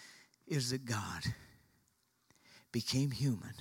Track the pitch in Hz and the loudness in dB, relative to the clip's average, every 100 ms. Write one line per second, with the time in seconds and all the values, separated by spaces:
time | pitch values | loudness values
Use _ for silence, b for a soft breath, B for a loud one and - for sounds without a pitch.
0 | B B B B - 151 120 131 131 107 | B B B B -2 0 2 0 0 -2
1 | 92 85 - - b b b b b _ | -2 -4 -4 -4 b b b b b _
2 | _ _ _ b b b b 123 - 127 | _ _ _ b b b b -2 2 2
3 | 143 120 139 107 - - | 2 4 2 2 -2 -10